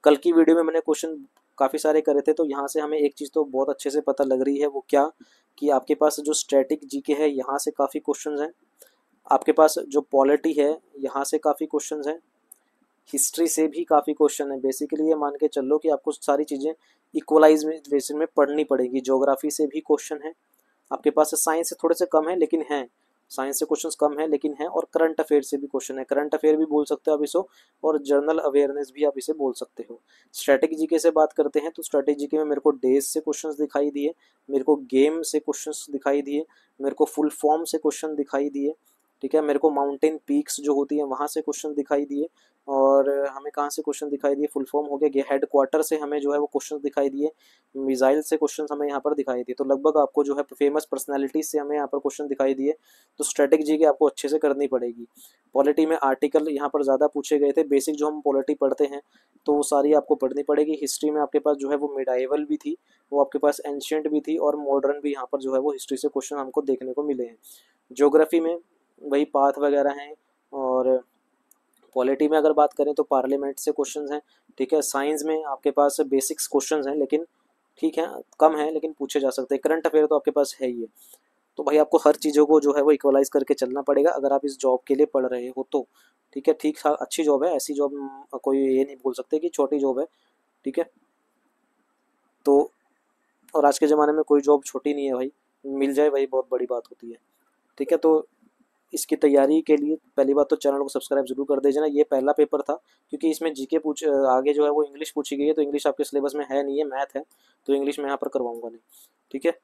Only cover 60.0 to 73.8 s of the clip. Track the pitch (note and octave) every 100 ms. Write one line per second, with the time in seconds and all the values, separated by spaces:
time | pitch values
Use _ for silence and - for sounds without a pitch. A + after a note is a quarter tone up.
60 | - C#3+ C3 C#3 C#3+ D3 D3+ D3+ C#3+ -
61 | D3+ D3+ C#3+ D3 D3+ C#3+ C#3 C#3+ C#3+ C#3
62 | C3 B2+ C3 D3+ D3 D3+ C#3+ E3+ _ _
63 | _ C#3+ C#3 C#3+ D3 C#3+ D3 C#3+ - D#3
64 | D3+ D3+ C#3+ D#3+ D3 D3 C#3+ C#3 C#3 D3
65 | D3 C#3 B2 C#3+ C3 C3 C#3+ C3+ - C3
66 | D3 C#3 - D3 C3+ C#3 C#3 C3 C3 B2+
67 | D3 B2+ A#2+ A2+ - - _ _ _ B2+
68 | C#3+ D3+ D#3 E3+ E3 E3+ _ _ _ _
69 | D3 C#3 D3 C#3+ C#3 C#3+ C#3+ C#3+ C#3+ C#3+
70 | C#3+ D3+ _ _ _ C#3 C3 B2+ B2+ B2+
71 | B2 _ _ _ _ _ _ _ _ C3
72 | B2+ C3+ D3+ D#3 D3+ D3+ D3 - C#3+ D3
73 | D3 C3+ C3 C#3 C#3 C3+ - D3